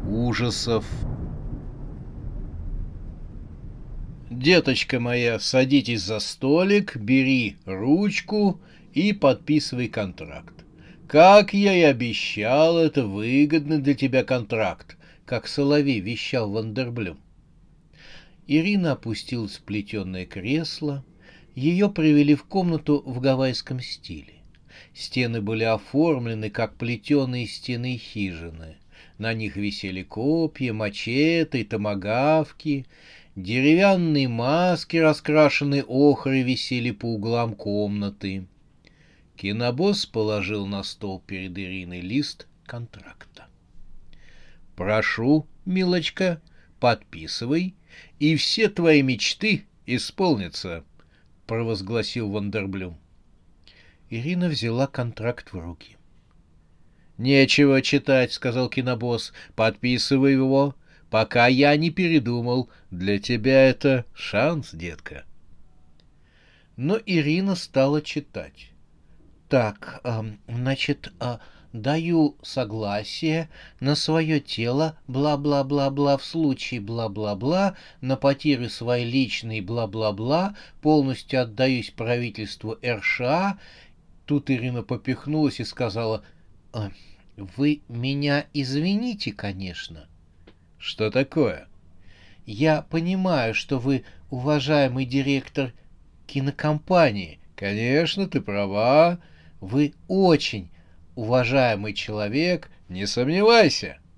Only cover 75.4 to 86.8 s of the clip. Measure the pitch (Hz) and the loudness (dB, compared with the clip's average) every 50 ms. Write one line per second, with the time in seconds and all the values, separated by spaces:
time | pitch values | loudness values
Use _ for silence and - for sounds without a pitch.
75.4 | 143 147 143 139 135 131 143 143 139 139 139 139 143 139 139 139 - - - 165 | 0 0 0 0 0 0 0 0 0 0 0 0 2 2 2 0 -2 -6 -4 0
76.4 | 160 143 131 - - - 127 120 101 110 117 117 113 107 98 104 107 104 104 95 | 0 0 0 -2 -6 -8 -8 -8 -8 -6 -6 -4 -4 -4 -4 -4 -4 -4 -4 -2
77.4 | 113 139 170 185 196 196 190 - - - - - - 127 135 127 - 139 139 - | -2 0 2 2 2 0 -2 -4 -20 -20 -18 -10 -4 -4 -2 2 2 2 2 2
78.4 | - 151 143 120 123 110 - - 117 120 123 123 120 120 120 135 131 104 - - | 2 2 2 2 0 -6 -8 -6 -2 0 0 0 0 0 0 0 0 0 -2 -8
79.4 | - 113 110 110 95 95 113 120 113 104 98 110 110 107 101 101 110 123 147 170 | -6 -6 -6 -6 -6 -4 -4 -4 -4 -4 -4 -2 -2 -2 -2 -2 -2 0 0 0
80.4 | 190 202 202 - - - - - - 151 156 151 139 135 127 - - - - 131 | 0 -2 -4 -10 -18 -20 -20 -2 2 4 4 4 4 2 -2 -6 -6 -2 0 0
81.4 | 123 117 107 117 131 135 131 123 107 - - - 113 113 120 123 120 117 101 113 | 0 -2 0 0 2 2 2 0 -2 -8 -10 -8 -4 -2 -2 -2 -2 -6 -6 -8
82.4 | 107 101 - - - 110 110 - - 123 117 104 - - - - 123 123 147 175 | -10 -10 -10 -10 -10 -10 -10 -6 -4 -4 -4 -2 -2 -4 -2 -2 0 0 0 2
83.4 | 190 202 196 - - - - - - - - _ _ _ - - _ - 147 143 | 0 -2 -2 -4 -12 -20 -20 -20 -20 -20 -20 _ _ _ -20 -20 _ -2 -2 -2
84.4 | 139 - 135 120 117 127 120 120 110 - 127 107 - 135 127 - - 139 151 156 | 0 0 -2 -2 -2 -4 -4 -6 -4 -6 -6 -6 -4 -4 -6 -4 -4 -4 0 2
85.4 | 151 139 - - 120 - - - 123 113 98 113 113 110 110 107 - - - - | 2 0 0 -2 -8 -8 -4 -4 -4 -4 -2 -4 -2 -2 -4 -4 -8 -16 -20 -20
86.4 | - - - - _ - - 120 | -20 -20 -20 -20 _ -12 -8 -8